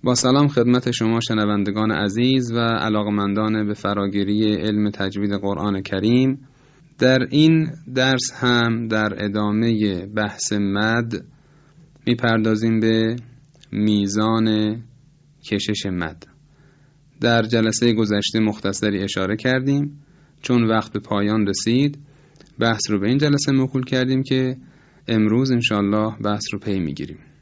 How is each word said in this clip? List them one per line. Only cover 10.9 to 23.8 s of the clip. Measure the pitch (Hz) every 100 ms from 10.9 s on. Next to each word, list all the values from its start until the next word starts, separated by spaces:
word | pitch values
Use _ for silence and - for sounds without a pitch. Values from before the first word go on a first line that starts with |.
| 117 117 110 - - _ - _ - - - -
می‌پردازیم | 120 117 113 110 110 113 113
به | 113 110 110 120 120 - _ _ -
میزان | 104 107 104 101 104 107 113 110 107 107 110 113 - _ _ _ _ -
کشش | 101 - 104 98
مد. | 90 82 80 - - _ _ - _ _ _ _ _
در | 120 117
جلسه | 110 117 110 110 120
گذشته | 110 107 104 - 113
مختصری | 107 104 98 98 107 101
اشاره | 101 - 95 110
کردیم. | 127 127 131 139 143 143 - _ _ _
چون | - 123
وقت | 113 110 107
به | 104
پایان | - 101 104 110 101
رسید، | 98 - 123 143 143 - - - _ - -
بحث | 117 110 -
رو | 104
به | 101
این | 131
جلسه | 147 143 143
موکول | 135 131 131